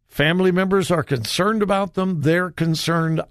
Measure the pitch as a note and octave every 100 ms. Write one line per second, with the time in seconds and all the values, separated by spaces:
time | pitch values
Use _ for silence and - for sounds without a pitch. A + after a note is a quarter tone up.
0 | _ - D3 F3+ F#3 F3+ F#3+ G3 F3+ E3+
1 | - C3 G#2+ - F#3+ A3 G3+ G3 G3 -
2 | F#3+ F3 C#3 E3+ F3+ - E3 D#3+ - E3+
3 | D#3+ D#3+ -